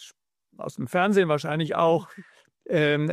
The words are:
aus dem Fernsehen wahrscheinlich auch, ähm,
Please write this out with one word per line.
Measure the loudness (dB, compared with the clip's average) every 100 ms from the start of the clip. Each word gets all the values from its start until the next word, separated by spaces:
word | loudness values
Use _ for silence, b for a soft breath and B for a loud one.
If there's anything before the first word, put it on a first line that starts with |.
| -20 _ _ _ _ -14
aus | -12 -10
dem | -4
Fernsehen | 0 2 2 2
wahrscheinlich | 0 -2 -4 -2 0
auch, | 2 2 -2 B B B B _ -4
ähm, | 0 2 2 -2